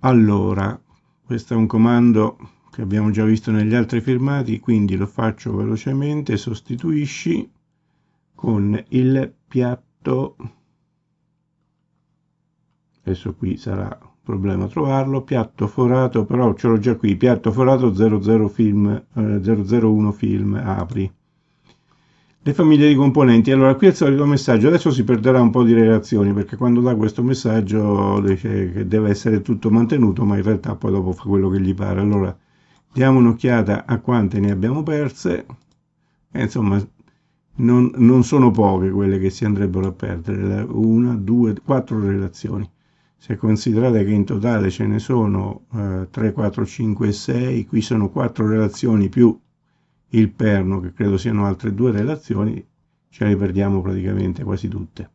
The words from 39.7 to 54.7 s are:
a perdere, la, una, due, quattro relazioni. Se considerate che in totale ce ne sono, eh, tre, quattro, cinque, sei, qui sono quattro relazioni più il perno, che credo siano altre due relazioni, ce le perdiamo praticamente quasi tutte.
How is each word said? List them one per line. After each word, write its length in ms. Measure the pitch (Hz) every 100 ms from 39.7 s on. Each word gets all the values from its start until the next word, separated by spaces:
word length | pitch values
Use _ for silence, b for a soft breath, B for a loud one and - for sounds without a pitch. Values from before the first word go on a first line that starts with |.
| 90 95
a 40 |
perdere, 500 | 92 95 90 85 98 98
la, 180 | 101 107
una, 460 | - 110 113 123
due, 460 | 117 98 120 117 104
quattro 340 | - 135 127 113
relazioni. 720 | 101 98 98 - - 104 101 _ _ _ _ _
Se 200 | _ 101
considerate 680 | 110 107 123 107 127 113
che 80 | 101
in 120 | 104
totale 460 | 98 107 110 113 95
ce 160 | 92 107
ne 140 | 104
sono, 640 | - 127 107 98 98 98 _
eh, 320 | 113 101 92 92
tre, 180 | - 110
quattro, 340 | 101 107 -
cinque, 460 | - - 113 101 107
sei, 560 | 104 - 120 127 123 -
qui 140 | 113
sono 280 | 107 113 101
quattro 380 | - 117 117 107
relazioni 600 | 107 110 - 123 110 98
più 280 | 92 120 - _ _ _ _ _ _ _
il 200 | 113 107
perno, 500 | - 110 101 92 98
che 120 | 90
credo 260 | - 101 95
siano 260 | 117 107
altre 300 | 101 95 110
due 160 | 98 123
relazioni, 760 | 104 113 151 - 101 107 - - _ _ _ _
ce 160 | _
le 120 | 104 98
perdiamo 460 | 98 92 101 98
praticamente 600 | 92 95 92 98 95 87
quasi 240 | - 90
tutte. 420 | 107